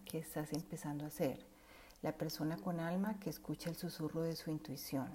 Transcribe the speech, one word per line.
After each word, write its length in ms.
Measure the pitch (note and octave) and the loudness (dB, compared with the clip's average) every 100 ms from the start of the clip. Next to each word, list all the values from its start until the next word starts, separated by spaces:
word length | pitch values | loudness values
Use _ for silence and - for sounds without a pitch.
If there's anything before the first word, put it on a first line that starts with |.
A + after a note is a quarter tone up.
que 140 | - D#3+ | -4 -4
estás 340 | D#3+ D#3+ D3+ | -2 -2 0
empezando 540 | D3+ - D#3+ D3+ D3 D3+ | 0 -2 -4 -2 -2 -2
a 40 | |
ser. 360 | - D3 - - - - - - - | 2 2 2 -6 -18 -20 -18 -18 -4
La 160 | D#3 D3+ | -2 0
persona 380 | D#3+ - D#3 E3+ | 0 2 2 2
con 240 | F#3 E3+ | 2 2
alma 400 | E3 F#3 G#3 G3+ | 4 4 2 2
que 100 | E3+ | -2
escucha 400 | D3+ - D3+ E3+ | -2 -2 -2 -2
el 60 | E3 | 0
susurro 460 | E3+ - D3+ G3 | -2 0 0 2
de 120 | E3 | 2
su 160 | D#3 - | 2 0
intuición. 580 | D#3 - C3+ - C#3 B2+ | 0 0 -6 0 0 0